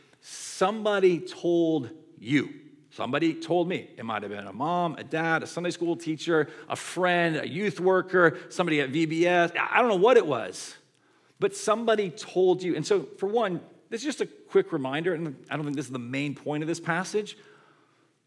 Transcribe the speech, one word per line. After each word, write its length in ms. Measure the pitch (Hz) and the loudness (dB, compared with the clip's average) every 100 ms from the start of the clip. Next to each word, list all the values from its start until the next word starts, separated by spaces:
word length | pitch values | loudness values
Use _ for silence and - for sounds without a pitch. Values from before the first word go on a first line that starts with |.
| _ _ | _ _
somebody 1000 | - - - - 190 220 208 202 185 165 | -20 -16 -14 -2 -2 0 0 4 4 4
told 720 | - - 175 170 160 160 120 - - - | -4 -6 0 2 2 0 -2 -12 -20 -18
you. 300 | 107 143 - - - - _ | 0 0 0 -8 -20 -20 _
Somebody 440 | - 107 139 165 | -8 -4 0 0
told 340 | 143 - 175 175 | -2 -2 0 0
me. 220 | 185 - - | -4 -8 -12
It 80 | |
might 180 | 117 104 | -6 -6
have 80 | 101 | -6
been 160 | 101 101 | -8 -10
a 60 | |
mom, 420 | 98 151 175 170 139 | -6 -2 -2 -2 -6
a 60 | |
dad, 380 | 143 156 165 160 | -6 -4 0 0
a 40 | - | -2
Sunday 240 | - 175 | -6 -6
school 260 | 170 170 170 | -4 -4 -2
teacher, 520 | 156 156 170 160 147 - - | -4 -6 0 2 2 -6 -10
a 80 | - | -8
friend, 600 | - 165 180 175 170 151 | -6 0 2 2 2 0
a 120 | - | -4
youth 320 | 143 208 - | -4 -4 0
worker, 580 | 185 185 180 185 170 - - | 2 2 4 6 6 4 -8
somebody 300 | - 175 151 | -4 0 2
at 100 | 135 | 0
V 160 | 151 160 | 0 0
B 200 | 160 170 | 2 4
S. 240 | 180 170 156 | 4 4 0
I 220 | - 208 | 0 2
don't 80 | 247 | 4
know 80 | 190 | 6
what 200 | 214 247 | 8 6
it 100 | 165 | 6
was, 500 | 123 95 - - - _ _ _ _ _ _ | -2 -4 -10 -14 -16 _ _ _ _ _ _
but 160 | 196 196 | -4 -2
somebody 540 | 220 214 226 214 196 | 0 2 4 2 2
told 520 | 139 - 175 185 175 | -6 -4 2 4 4
you. 140 | 180 156 | 0 -2
And 100 | 147 | 2
so, 220 | 196 139 - | 0 0 -6
for 100 | 196 | -2
one, 320 | 226 208 170 - - _ | 0 0 -2 -8 -20 _
this 120 | 226 | -8
is 20 | |
just 160 | 285 - | -6 -4
a 60 | 196 | -6
quick 460 | - - 196 190 | -6 2 2 2
reminder, 400 | 160 131 143 170 | -2 -2 -2 -2
and 320 | 160 165 135 - | -2 -4 -8 -8
I 60 | 147 | -6
don't 80 | |
think 120 | 147 143 | -4 -4
this 100 | 123 | -6
is 60 | |
the 60 | 127 | -8
main 360 | 120 135 143 | -6 -4 -4
point 280 | 135 - 147 | -4 -6 -4
of 60 | 156 | -4
this 120 | 165 | -4
passage, 560 | 170 165 185 208 208 - - - _ _ _ _ _ _ | -2 -2 -2 -4 -6 -12 -20 -20 _ _ _ _ _ _